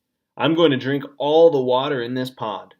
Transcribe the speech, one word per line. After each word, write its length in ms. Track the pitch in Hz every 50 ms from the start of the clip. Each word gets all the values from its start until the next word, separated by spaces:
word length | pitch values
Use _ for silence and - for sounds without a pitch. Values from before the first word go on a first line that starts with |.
| _ _ _ _ _ _ _
I'm 180 | - 123 143 165
going 160 | 160 170 156
to 60 | 135 127
drink 260 | 127 131 139 143 135 - - _
all 320 | 127 147 151 160 170 165
the 100 | 147 139
water 420 | 127 123 123 127 135 147 147 127 117
in 120 | 120 127
this 160 | 131 131 127
pond. 440 | - - 120 110 101 92 90 - _